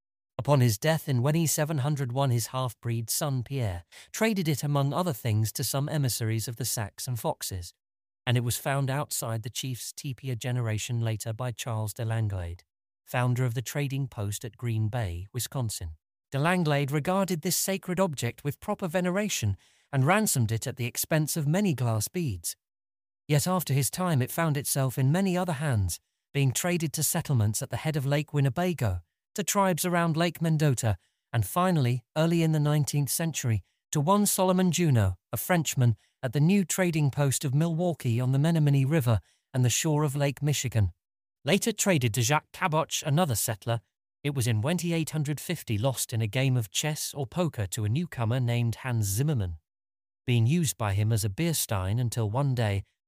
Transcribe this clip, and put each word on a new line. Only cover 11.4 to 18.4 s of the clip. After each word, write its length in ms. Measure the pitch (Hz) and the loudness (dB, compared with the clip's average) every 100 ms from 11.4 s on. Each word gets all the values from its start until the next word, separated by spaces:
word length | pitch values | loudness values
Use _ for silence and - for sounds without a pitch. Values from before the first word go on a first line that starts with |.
| 127 | -6
Charles 420 | 110 127 110 104 | -6 -6 -4 -4
de 140 | - 113 | -4 -2
Langlade, 580 | 113 107 95 85 87 _ _ _ _ | 0 0 -2 -6 -10 _ _ _ _
founder 420 | - 127 123 123 127 | -6 -2 0 2 0
of 100 | 123 | -2
the 80 | |
trading 440 | 113 147 139 135 135 | -6 -4 -4 -4 -6
post 380 | - 101 101 - | -4 -6 -6 -8
at 120 | - | -8
Green 320 | 120 110 107 | -4 0 0
Bay, 360 | 123 95 85 95 | -2 -4 -6 -8
Wisconsin. 580 | 127 - 139 113 - 82 78 _ _ _ | -8 -6 -4 -4 -6 -10 -14 _ _ _
De 60 | 135 | -2
Langlade 540 | 160 185 151 143 139 | 0 2 2 2 0
regarded 500 | 151 143 190 185 170 | -2 0 0 0 -2
this 140 | 185 - | -2 -2
sacred 440 | - 190 - 180 | -2 -4 -4 0
object 440 | 190 139 117 - | 0 0 -6 -4